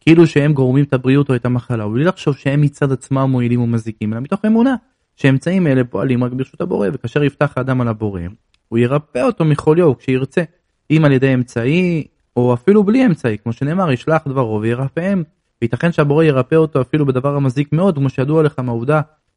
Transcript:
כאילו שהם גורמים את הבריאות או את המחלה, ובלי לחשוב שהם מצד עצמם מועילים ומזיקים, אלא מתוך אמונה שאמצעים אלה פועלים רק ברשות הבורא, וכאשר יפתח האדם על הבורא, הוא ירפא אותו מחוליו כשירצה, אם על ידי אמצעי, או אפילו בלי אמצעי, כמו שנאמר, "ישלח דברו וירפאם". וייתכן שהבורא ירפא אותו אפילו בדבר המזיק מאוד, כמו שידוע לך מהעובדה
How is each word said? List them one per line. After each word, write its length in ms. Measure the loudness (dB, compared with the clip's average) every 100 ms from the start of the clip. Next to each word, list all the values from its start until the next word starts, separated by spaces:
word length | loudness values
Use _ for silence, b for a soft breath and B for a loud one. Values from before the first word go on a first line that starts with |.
| 4
כאילו 220 | 6 6
שהם 260 | 4 0
גורמים 300 | 2 2 2
את 100 | 0
הבריאות 360 | -2 2 0 2
או 60 | -2
את 100 | -2
המחלה, 400 | -4 -4 -6 -4
ובלי 180 | -2
לחשוב 320 | -2 -2 -4 -4
שהם 260 | -2 0
מצד 300 | 0 0 -4
עצמם 400 | -4 -4 -2 0
מועילים 300 | 0 0 0
ומזיקים, 520 | 0 -2 -6 -8 -6
אלא 80 | -6
מתוך 240 | -6 -4 0
אמונה 300 | 2 2 0 _ _ _ -2
שאמצעים 520 | 0 2 0 0 2
אלה 160 | 0
פועלים 400 | -2 -4 -2 -2
רק 80 | -2
ברשות 300 | -6 -8 -8
הבורא, 260 | -6 -2 -4
וכאשר 300 | -4 -6 -2
יפתח 300 | -2 -2 -4 -2
האדם 240 | -4 -2
על 60 | -2
הבורא, 340 | -4 -6 -6 -10 -12 _ _ -4
הוא 120 | 0
ירפא 440 | 2 0 -4 -2
אותו 220 | -2 0 0
מחוליו 520 | 2 2 2 2 0
כשירצה, 460 | -2 -4 -2 -4 -6 _ _ _ 0
אם 140 | 2 4
על 60 |
ידי 220 | 2 2
אמצעי, 720 | 0 -2 -4 -2 0 0 -2 -6 _ _ -2
או 180 | 0
אפילו 300 | 0 2 2
בלי 220 | 4 2 2
אמצעי, 320 | 0 -4 -6
כמו 160 | -8
שנאמר, 380 | -6 -4 -2 -2
"ישלח 360 | -2 0 -2 -2
דברו 340 | -4 -2 -2
וירפאם". 600 | -2 -4 -4 -4 -4 -4 -6 _ _ -6
וייתכן 300 | -4 -2 -2
שהבורא 320 | 0 2 4
ירפא 320 | 4 2 2 2
אותו 260 | 2 0
אפילו 240 | -2 0 0
בדבר 300 | 0 -2 -2
המזיק 380 | -2 -2 -2
מאוד, 240 | 0 0 0
כמו 120 | -2
שידוע 340 | -2 0 2
לך 160 | 0 -2
מהעובדה 420 | -6 -4 0 -2 -2 _ _